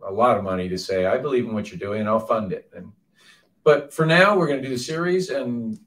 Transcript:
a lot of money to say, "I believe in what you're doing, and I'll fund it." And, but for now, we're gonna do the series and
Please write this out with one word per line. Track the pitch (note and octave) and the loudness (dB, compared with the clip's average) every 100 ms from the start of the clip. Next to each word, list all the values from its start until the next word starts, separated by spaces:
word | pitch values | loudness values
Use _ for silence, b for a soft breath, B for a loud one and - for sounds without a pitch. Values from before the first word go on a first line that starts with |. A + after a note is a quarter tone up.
| F#2+ | -10
a | |
lot | G2+ B2 G#2 | 2 4 4
of | |
money | G2 F#2 F2+ | 0 -4 -4
to | F#2 | -6
say, | - F#2+ F#2 | -2 0 2
"I | B2+ | 0
believe | D3 B2+ A2 | 0 -2 -2
in | |
what | G#2+ F#2+ | -6 -6
you're | F2+ | -8
doing, | G2 G#2+ | -6 -4
and | G#2+ | 0
I'll | A2 | 0
fund | A2 A2+ G2+ | 0 -2 -2
it." | - - | -8 -10
And, | F2 - - _ b b b b _ | -20 -20 -20 _ b b b b _
but | D3+ D3 - | 4 4 2
for | - | -2
now, | D#3+ E3+ G3 G3+ | 2 6 6 6
we're | D#3 | 2
gonna | C#3 | -2
do | C3+ | -4
the | B2 | -6
series | B2+ D#3+ F3 F#3 - | -4 -4 -2 -2 -2
and | C#3 B2 A#2+ A2+ G#2+ | -4 -4 -6 -6 -10